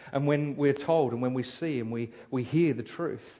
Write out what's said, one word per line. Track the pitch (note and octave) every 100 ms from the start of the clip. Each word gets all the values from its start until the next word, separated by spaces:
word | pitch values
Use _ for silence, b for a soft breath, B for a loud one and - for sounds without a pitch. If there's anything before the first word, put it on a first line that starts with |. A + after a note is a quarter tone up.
| B
And | C#3 C#3+
when | D3 D3 C#3
we're | C#3+ C#3 -
told | E3 B2+
and | A#2+
when | B2+
we | B2+ B2 -
see | E3 C3
and | A2+
we, | A#2 A#2 B B
we | C3
hear | A#2+ D3+ E3+
the | A#2
truth, | - - E3+ B2 - -